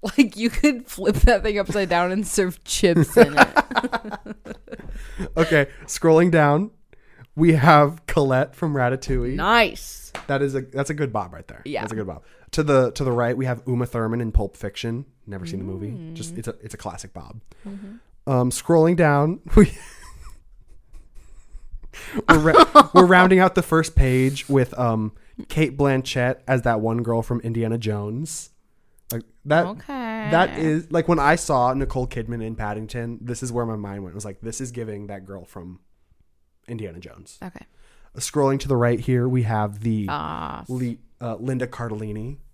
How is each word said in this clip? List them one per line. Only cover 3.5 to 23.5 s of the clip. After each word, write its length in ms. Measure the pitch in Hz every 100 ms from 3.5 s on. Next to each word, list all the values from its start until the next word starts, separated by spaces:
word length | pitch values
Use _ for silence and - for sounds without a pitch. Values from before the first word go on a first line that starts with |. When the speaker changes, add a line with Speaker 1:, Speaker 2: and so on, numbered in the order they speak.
| - - 240 254 233 214 208 - - - 208 - - - - - - - -
Speaker 2:
Okay, 300 | 165 156 139 - -
scrolling 460 | - 160 160 180
down, 400 | 165 147 147 208 _ _ - _ - - -
we 180 | 170
have 520 | 160 139 151 147 165 -
Colette 480 | - 139 131 143 -
from 180 | 165
Ratatouille. 640 | 143 123 131 - 127 120 135
Speaker 1:
Nice. 760 | 175 233 208 - - - - - -
Speaker 2:
That 140 | 139
is 140 | 139 135
a, 60 |
that's 280 | 127 135 139
a 40 |
good 200 | 151 139
bob 200 | 107 92
right 140 | - -
there. 140 | - -
Speaker 1:
Yeah. 160 | 135
Speaker 2:
That's 120 | -
a 20 | 110
good 120 | 98
bob. 160 | 76 - - -
To 120 | -
the, 280 | 151 135 127
to 120 | -
the 80 | 135
right, 240 | 120 120 127
we 80 | 127
have 180 | 117 -
Uma 180 | 120 123
Thurman 360 | 120 113 117
in 100 | 117
Pulp 260 | 110 98 -
Fiction. 480 | 104 - 117 117 139 _ -
Never 200 | 101 87
seen 140 | 90
the 60 | 95
movie. 260 | 95 104
Speaker 1:
Mm. 220 | 143 160 165
Speaker 2:
Just, 220 | 85 87
it's 100 | 117
a, 80 | 110
it's 120 | 107
a 40 | -
classic 360 | - - 92
bob. 260 | - 98 113 - - 202
Speaker 1:
Mm-hmm. 600 | 202 196 233 _ - -
Speaker 2:
Um, 180 | 127 123
scrolling 440 | - - 170 160 175
down, 420 | 160 143 151 185 -
<laughs> 80 | -
we, 160 | 208 - - - - - - - - - - - _ - - - - - - - - - - - - 269 -
we're, 120 | 330
ra-, 500 | 160 - - - 185
Speaker 1:
<laughs> 20 |
Speaker 2:
we're 120 | - 180
rounding 340 | 180 185 185
out 160 | 185